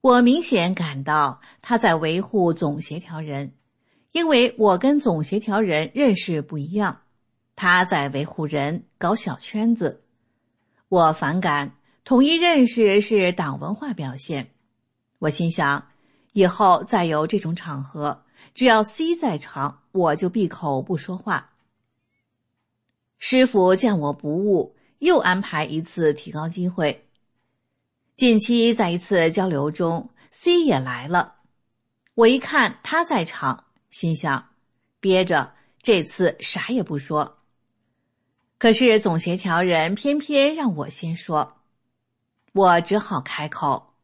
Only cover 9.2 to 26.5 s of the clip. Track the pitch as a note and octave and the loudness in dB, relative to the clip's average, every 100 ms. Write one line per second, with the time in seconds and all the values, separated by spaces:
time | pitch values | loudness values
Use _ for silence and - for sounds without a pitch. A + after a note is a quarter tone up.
9.2 | - C#3 - G#3+ A3+ A3+ E3+ - _ _ | -4 -8 -10 -4 -2 0 -2 -6 _ _
10.2 | _ _ _ _ _ _ _ F#3 D#3+ D#3+ | _ _ _ _ _ _ _ 4 4 2
11.2 | D3 F3 F3+ D3 C#3+ _ _ _ - B3+ | -2 -2 -2 -2 -4 _ _ _ 0 4
12.2 | C#4 E4 F4 D#4 B3 A#3+ G#3+ G3+ G#3 G#3+ | 4 4 2 4 2 4 4 4 2 2
13.2 | F3+ F3+ D#3 C#3 D3 G#3 D4 F#3+ C#3 C3 | 2 0 -6 -6 -8 -8 -8 -8 -8 -10
14.2 | - D3 A#2+ _ _ _ _ _ _ _ | -10 -10 -10 _ _ _ _ _ _ _
15.2 | D#3 C#3+ E3+ E3 C#3+ C#3+ - _ _ _ | -6 -2 -4 0 0 -2 -6 _ _ _
16.2 | _ G#3 F#3 - G3+ E3+ - G#3+ F3 D3+ | _ 2 2 4 4 4 2 -2 0 0
17.2 | D#3 G#3 E3 E3+ E3+ C#3 C#3 D#3+ D3 - | 0 -2 -4 -8 -8 -10 -10 -8 -6 -8
18.2 | _ _ _ - B3+ A3 G#3+ - D#4+ E4+ | _ _ _ 0 4 4 2 -4 -4 -2
19.2 | C#4+ D3+ - - C#3 - _ F#3+ E3+ D#3 | -2 -4 -8 -8 -8 -8 _ -2 0 0
20.2 | F#3 G3+ F3+ - D#3+ C3+ - F3+ - F#3 | -2 -2 -4 -4 -4 -4 -4 -8 -8 -12
21.2 | - F3 - _ _ _ _ _ _ _ | -6 -8 -8 _ _ _ _ _ _ _
22.2 | _ _ _ _ _ _ _ _ _ _ | _ _ _ _ _ _ _ _ _ _
23.2 | - B3+ B3+ G#3+ F#3 F#3+ B3 G3 D3 C#3 | -2 2 4 4 4 4 2 0 -2 -6
24.2 | D3+ D#3+ G3+ F#3 - _ _ _ D4+ E4 | -6 -4 0 0 0 _ _ _ 2 2
25.2 | F3 F#3 G3 D#3+ D3+ D#3 E3 - D#3 D3 | 2 0 -2 -6 -4 -6 -8 -2 0 0
26.2 | - D3+ D#3+ | -8 -10 -10